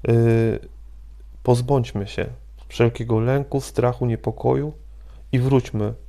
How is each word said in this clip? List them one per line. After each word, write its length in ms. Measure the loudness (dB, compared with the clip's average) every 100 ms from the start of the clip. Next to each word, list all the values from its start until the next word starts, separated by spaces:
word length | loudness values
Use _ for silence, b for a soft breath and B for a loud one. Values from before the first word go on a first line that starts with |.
| 4
y, 500 | 4 6 4 2 0 -6 -18 -18 -18 -18 -18 -18 -6
pozbądźmy 640 | 2 2 4 0 0 -4 -4
się 200 | -4 -6 -8 -18 -20 -14
wszelkiego 520 | 2 2 2 0 2
lęku, 400 | 2 0 0 -4
strachu, 460 | -2 0 0 2 -2
niepokoju 680 | 0 -2 -2 0 0 -2 -8 -18 b b b -2
i 60 | 0
wróćmy 560 | 4 4 2 -2 -2 -4